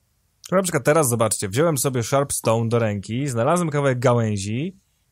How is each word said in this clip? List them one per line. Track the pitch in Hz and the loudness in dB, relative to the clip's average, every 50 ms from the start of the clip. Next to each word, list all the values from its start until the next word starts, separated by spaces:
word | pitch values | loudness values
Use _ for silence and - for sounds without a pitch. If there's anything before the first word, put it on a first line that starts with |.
| _ _ _ _ _ _ _ _ - - | _ _ _ _ _ _ _ _ -6 -2
Na | 175 190 196 | 0 0 0
przykład | 180 170 143 117 | 0 -2 0 2
teraz, | 147 151 165 151 120 | 2 4 4 2 2
zobaczcie, | 120 110 113 107 - - 110 95 | 2 2 0 0 0 -2 -6 -4
wziąłem | 95 127 165 170 151 | 0 0 2 2 2
sobie | 123 - 139 127 127 110 | 0 -2 -2 -2 -2 -2
sharp | - 139 135 143 139 - | 0 0 0 0 0 -4
stone | - - 123 113 117 117 113 | -2 0 0 2 2 2 0
do | 120 117 | 0 0
ręki, | 117 107 104 101 95 - 110 127 143 | 2 0 -2 -4 -6 -6 -6 -4 -4
znalazłem | 143 120 113 117 147 170 180 175 156 | -4 -2 0 0 2 2 0 0 0
kawałek | 143 147 139 135 127 123 | 0 0 0 0 0 2
gałęzi | 120 127 120 120 113 107 104 98 95 104 110 127 151 196 - _ _ _ _ _ _ _ | 2 4 4 4 2 0 -2 -4 -4 -6 -6 -6 -6 -8 -10 _ _ _ _ _ _ _